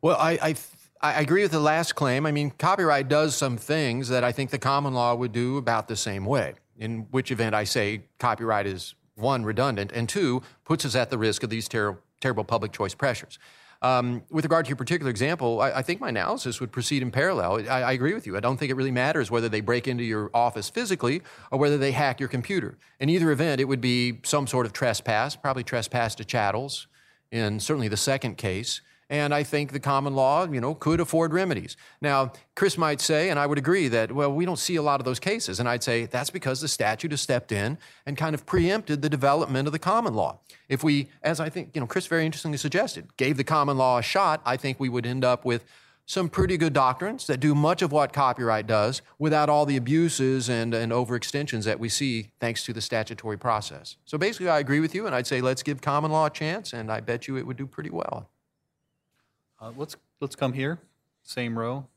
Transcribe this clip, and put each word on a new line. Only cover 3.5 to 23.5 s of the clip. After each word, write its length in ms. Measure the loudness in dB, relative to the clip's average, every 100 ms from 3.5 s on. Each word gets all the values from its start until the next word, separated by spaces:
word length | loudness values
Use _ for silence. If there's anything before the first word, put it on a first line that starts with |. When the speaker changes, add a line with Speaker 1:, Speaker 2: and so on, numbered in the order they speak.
| -2
Speaker 1:
things 520 | -2 0 2 -2 0
that 140 | 2
I 80 | 2
think 180 | 0 -4
the 60 | -2
common 340 | 2 2 2
law 200 | 2 2 2
would 160 | 0
do 260 | -2 -2 0
about 300 | 0 0 -2
the 80 | -6
same 300 | -4 -4 0
way, 280 | 0 0 -6 _ _
in 300 | -8 -8 -4
which 200 | -4 -2
event 240 | -2 0 0
I 80 |
say 400 | 0 0 0 -4 -10 _
copyright 480 | 0 0 0 0 0
is, 280 | -6 -10 -18 _ -4
one, 280 | -2 0
redundant, 480 | 0 0 0 0 -4
and 140 | -4 -4
two, 340 | 0 0 0 -6 _
puts 220 | -2 -2 0
us 100 | 0
at 140 | 0
the 80 | 0
risk 260 | 0 0
of 60 | -4
these 180 | -4 -4
ter-, 300 | -2 -2 -4 _ _
terrible 240 | -2 -2
public 280 | 0 -2 -2
choice 220 | -4 -6
pressures. 460 | -2 -2 -2 -8 -20 -20 -20 -20 -2
Um, 420 | 2 2 0 -4 -4
with 120 | -2
regard 220 | 2 2 2
to 40 |
your 60 | -4
particular 340 | -2 0 0
example, 500 | 0 0 0 0 2
I, 100 | 2
I 100 | 0
think 180 | -2 -4
my 80 | -2
analysis 500 | -2 -2 -2 -4 -6
would 120 | -6
proceed 320 | -4 -2 -2
in 80 | 0
parallel. 580 | 0 0 2 0 0 0
I, 120 | -2
I 100 | 0
agree 240 | 0 0 -2
with 100 | -4
you. 100 | -2
I 40 |
don't 180 | -2 0
think 140 | -2
it 40 | -2
really 160 | 0
matters 380 | 2 2 0 0
whether 200 | 0 0
they 120 | -2
break 260 | 0 0 0
into 160 | -4
your 280 | -2 -2 0
office 340 | 2 2 0 -6
physically 540 | -4 -2 0 0 -2 -6 -20 -6
or 80 | 0
whether 180 | 2 4
they 140 | 2
hack 280 | 2 0 0
your 100 | -4
computer. 480 | -4 -2 -2 -4 -10 _ _
In 80 | 2
either 200 | 4 4
event, 320 | 4 2